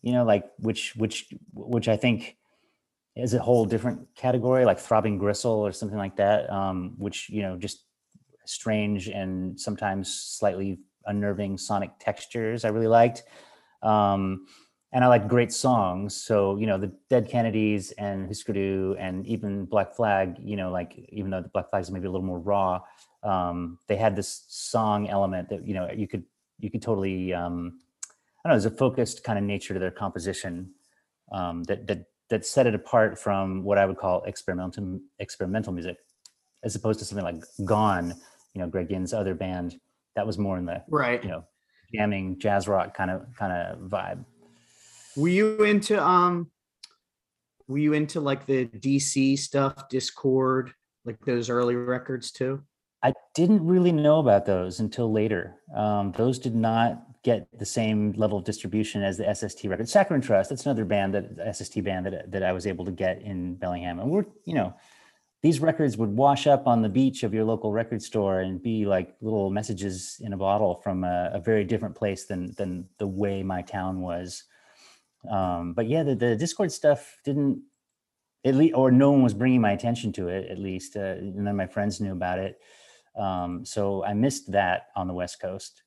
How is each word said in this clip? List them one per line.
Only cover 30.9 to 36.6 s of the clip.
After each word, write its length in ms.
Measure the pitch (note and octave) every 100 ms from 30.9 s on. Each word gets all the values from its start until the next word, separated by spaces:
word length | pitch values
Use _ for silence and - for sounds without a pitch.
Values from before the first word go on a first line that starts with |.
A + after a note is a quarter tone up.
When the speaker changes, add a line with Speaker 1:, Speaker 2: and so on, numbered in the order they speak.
| _ _ _ _
Speaker 1:
um, 300 | G2 F2 E2+ E2+
that, 200 | G2+ G2+
that, 200 | F#2+ - _ _
that 120 | A2
set 220 | - - B2
it 80 |
apart 460 | G#2+ - B2 A2 -
from 440 | - G2 F#2+ F#2+
what 140 | F#2+ G2+
I 80 | G2
would 120 | F2+
call 260 | F#2+ F2+
experimental, 760 | - - - F2+ F2+ F#2+ F#2+ F#2+ - _
experimental 540 | G2 - F#2 G#2+ G#2
music, 240 | F2+ F2 F2 _ _ - _ _ _